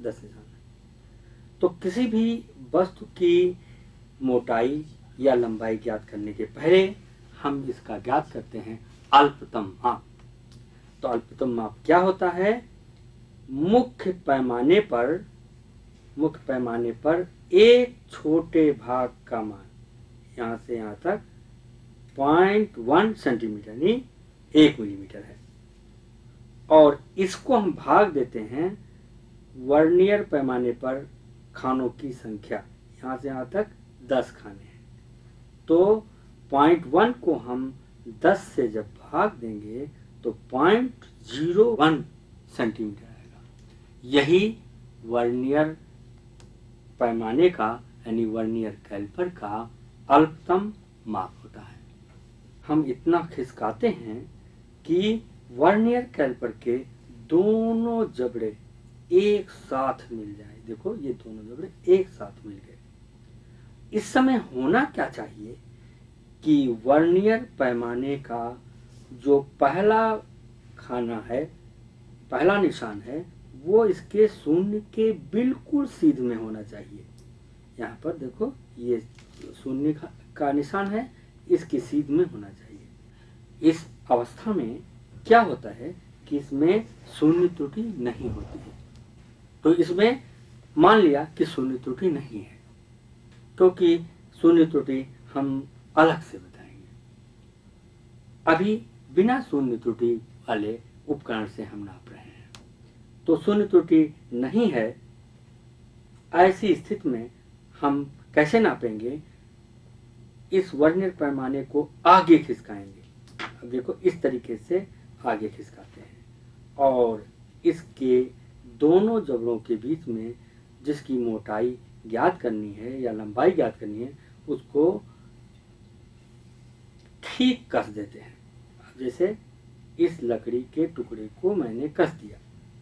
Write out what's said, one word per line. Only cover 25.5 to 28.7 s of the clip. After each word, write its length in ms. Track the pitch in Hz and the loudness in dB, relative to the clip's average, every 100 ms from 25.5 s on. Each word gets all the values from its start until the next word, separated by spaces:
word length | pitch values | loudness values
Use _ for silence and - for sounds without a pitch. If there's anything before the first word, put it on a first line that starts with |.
| - - - - - - - - - - - - | -20 -20 -20 -20 -20 -20 -20 -20 -20 -20 -20 6
और 300 | 156 147 143 - 185 | 8 8 6 -4 -4
इसको 400 | 185 - - 247 | -4 -4 0 2
हम 140 | 190 - | 2 -2
भाग 360 | 135 170 202 | 2 4 4
देते 260 | 147 123 117 | 0 -4 -6
हैं 360 | 107 131 180 | -8 -6 -6